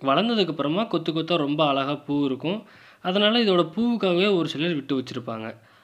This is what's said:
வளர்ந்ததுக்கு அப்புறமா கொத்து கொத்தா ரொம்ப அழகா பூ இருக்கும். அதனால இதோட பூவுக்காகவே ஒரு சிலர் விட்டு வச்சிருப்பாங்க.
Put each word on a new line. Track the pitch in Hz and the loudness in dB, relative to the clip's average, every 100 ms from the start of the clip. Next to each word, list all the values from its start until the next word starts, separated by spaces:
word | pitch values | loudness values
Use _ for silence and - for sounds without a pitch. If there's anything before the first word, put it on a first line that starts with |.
வளர்ந்ததுக்கு | 135 139 226 226 170 | 0 2 2 0 0
அப்புறமா | 151 143 175 | 0 -2 -2
கொத்து | 220 170 165 | -2 -2 -2
கொத்தா | 160 160 175 | -4 -2 0
ரொம்ப | 143 147 151 | 0 2 2
அழகா | 135 135 | 2 -2
பூ | 143 - 143 | -4 -2 0
இருக்கும். | 139 123 143 214 - - - - | 0 -2 -4 -6 -8 -20 -20 -8
அதனால | 180 190 208 233 | -4 2 2 4
இதோட | 220 180 160 202 | 4 4 2 0
பூவுக்காகவே | 240 233 190 175 202 | 0 0 2 2 4
ஒரு | 185 156 | 2 0
சிலர் | 139 170 | -2 -2
விட்டு | 151 135 135 | -2 -2 -4
வச்சிருப்பாங்க. | 127 123 117 113 110 117 _ _ | -2 -8 -8 -8 -8 -12 _ _